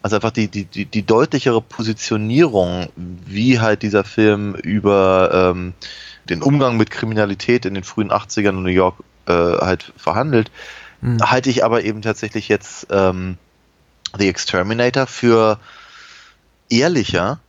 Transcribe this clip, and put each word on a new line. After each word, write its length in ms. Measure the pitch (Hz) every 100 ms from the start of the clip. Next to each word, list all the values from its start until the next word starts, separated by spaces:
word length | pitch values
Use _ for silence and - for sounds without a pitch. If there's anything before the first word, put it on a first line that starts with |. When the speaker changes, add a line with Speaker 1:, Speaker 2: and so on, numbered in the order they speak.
Speaker 1:
Also 120 | 104 107
einfach 160 | 113
die, 160 | 113 104
die, 180 | 104 95
die, 200 | - 98
die 180 | 110 -
deutlichere 560 | 113 147 143 131 113
Positionierung, 1300 | - - 110 107 - 110 107 131 165 104 90 90 87 -
wie 640 | 90 90 90 98 120 123
halt 220 | 113 104
dieser 200 | 107 101
Film 520 | 95 - 107 104 104 95
über, 1000 | - 104 98 101 95 92 90 90 90 90
ähm, 180 | 90 - - - - - -
den 120 | 85
Umgang 360 | 139 143 131 117
mit 120 | 107
Kriminalität 760 | - 113 107 104 98 - 120 95
in 80 | 98
den 80 |
frühen 280 | 90 - 101
achtzigern 460 | 101 - - 101 95
in 60 |
New 60 | 92
York, 260 | 90 92 - - _ -
äh, 60 |
halt 580 | 87 87 - 87 87 - -
verhandelt, 540 | - 98 151 123 107 - - - - _
Speaker 2:
Mhm. 160 | 123 117 113
Speaker 1:
halte 180 | 127 131
ich 140 | 120 110
aber 180 | 113
eben 200 | 95 107
tatsächlich 440 | 107 104 107 110 -
jetzt, 380 | 104 - - -
ähm, 480 | 98 95 92 92 90 _ _ _ _ _ _ - 98
The 80 | 98
Exterminator 800 | 85 - 92 95 113 123 127 131
für 500 | - 120 113 110 104 - - - - - - - _ _ _ _
ehrlicher 680 | 117 156 165 98 92 92 151